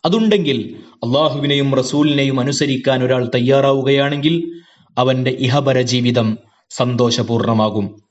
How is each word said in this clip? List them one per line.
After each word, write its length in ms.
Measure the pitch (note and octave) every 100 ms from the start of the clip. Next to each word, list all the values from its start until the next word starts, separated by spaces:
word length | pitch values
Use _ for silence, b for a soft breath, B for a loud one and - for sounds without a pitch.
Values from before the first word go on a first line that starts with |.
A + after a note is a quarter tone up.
അതുണ്ടെങ്കിൽ 540 | E3 A3 A3 G3+ D#3 A#2+ G2+ B B B
അല്ലാഹുവിനെയും 720 | A#2+ C3+ D3+ C#3+ C#3+ C#3+ C#3
റസൂലിനെയും 640 | C3+ B2+ D3 D3+ C#3+ C#3 C3
അനുസരിക്കാൻ 600 | C3 C#3 C#3+ C3 C3+ C3
ഒരാൾ 200 | B2+ B2+ A#2+
തയ്യാറാവുകയാണെങ്കിൽ 1080 | B2 B2 C#3 C#3 C#3 C3 C#3 C#3 D3 D3+ E3+ E3+ B B B B -
അവന്റെ 340 | B2+ C3 B2+ B2+
ഇഹപര 380 | B2+ C#3+ C3+ B2+
ജീവിതം 460 | A#2+ B2 A#2+ A#2+ A2 G#2+ b b b
സന്തോഷപൂർണമാകും. 1160 | - B2+ A#2+ A#2+ A#2+ A2+ A#2 G#2+ A2 A2 G#2 G2 - _